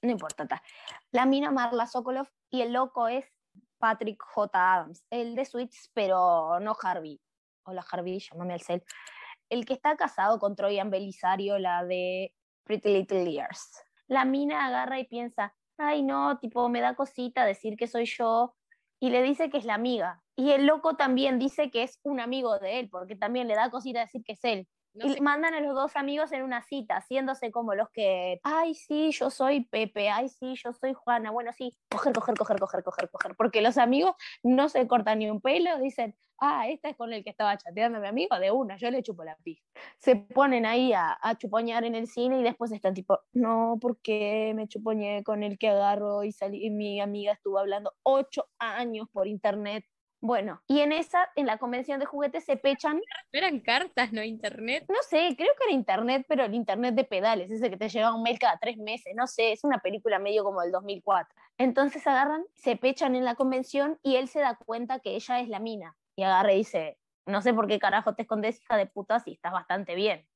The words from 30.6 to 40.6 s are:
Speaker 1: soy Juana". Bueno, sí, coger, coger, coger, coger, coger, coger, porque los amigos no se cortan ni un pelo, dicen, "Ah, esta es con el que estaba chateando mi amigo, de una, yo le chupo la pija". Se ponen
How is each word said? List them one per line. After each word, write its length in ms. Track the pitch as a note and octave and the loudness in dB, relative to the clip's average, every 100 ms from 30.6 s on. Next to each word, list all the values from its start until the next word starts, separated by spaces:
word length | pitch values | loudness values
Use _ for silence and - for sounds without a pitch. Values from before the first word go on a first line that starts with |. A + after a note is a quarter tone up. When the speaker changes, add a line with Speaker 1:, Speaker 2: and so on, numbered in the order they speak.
| A#3+ | -10
Speaker 1:
soy 220 | A#3+ C4 | -6 -6
Juana". 380 | C4 - A#3+ A3 | -4 0 0 0
Bueno, 200 | A3+ A#3 | -4 -6
sí, 240 | A#3+ B3+ - _ | -8 -10 -10 _
coger, 220 | - C#4+ | -2 2
coger, 220 | A3+ - G#3 | 0 0 0
coger, 220 | G#3+ G3+ | 0 0
coger, 240 | F#3+ - | 0 -4
coger, 260 | F3+ - F3 | -6 -6 -6
coger, 260 | - F#3+ F#3 | -4 -6 0
porque 260 | A3+ A3 | 2 4
los 160 | A3 B3 | 4 6
amigos 380 | A#3+ C4+ F4+ F#4 - - | 4 6 4 0 -10 -2
no 280 | A#3+ B3+ D4 | 2 4 4
se 180 | C#4+ A#3+ | 2 4
cortan 320 | A#3+ G#3 G#3+ | 4 4 0
ni 100 | G#3+ | 0
un 120 | G#3+ | -2
pelo, 360 | C4 D#4+ F4 D#4 | 0 2 2 2
dicen, 360 | C4+ B3+ A#3 - _ _ | -2 -2 -6 -6 _ _
"Ah, 300 | C#4 D4 A3+ | 0 0 -2
esta 180 | D4+ D4 | -4 -8
es 80 | D4 | -8
con 160 | A#3 | -8
el 140 | A3+ G3+ | -8 -10
que 40 | |
estaba 280 | G3+ G#3+ G3+ | -2 0 0
chateando 420 | - F3 A#3 A3+ | -4 0 0 0
mi 80 | G3+ | -2
amigo, 320 | A3+ F4+ G#3 | -2 0 2
de 120 | G3 | 2
una, 260 | A#3 B3 F#3+ | 2 0 -4
yo 120 | A#3+ | -2
le 140 | B3+ | -2
chupo 220 | A#3 F3 D#3+ | -4 -8 -10
la 100 | D#3 | -12
pija". 180 | - D#3+ _ - - _ | -12 -14 _ -20 -20 _
Se 180 | - A3+ | 4 4
ponen 500 | G3+ - C#4 B3+ | 4 4 4 4